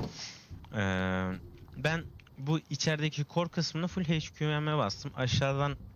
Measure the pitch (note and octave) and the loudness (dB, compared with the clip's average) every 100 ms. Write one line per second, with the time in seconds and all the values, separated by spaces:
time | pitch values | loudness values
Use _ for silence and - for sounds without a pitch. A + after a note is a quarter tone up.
0 | - - - - - - - G#2+ G2 F#2 | -6 -6 -12 -14 -16 -16 -6 0 2 2
1 | F#2 F#2 F#2 F#2 - - - - C#3 E3 | 2 2 0 -2 -8 -16 -16 -2 0 0
2 | - - - - C3+ D#3+ - C#3 - D3+ | -4 -14 -18 -6 0 0 0 0 2 2
3 | D3+ D3 D3 - E3+ - D#3 D#3+ F3 - | 0 0 0 0 0 0 -2 0 -2 0
4 | D#3+ E3 - - D3+ D3+ D3+ D3+ G#2 - | 2 2 0 -2 0 2 2 2 2 0
5 | C#3+ - B2+ - C#3 C#3 C#3+ C3+ - | -6 -2 2 4 4 2 0 -2 -8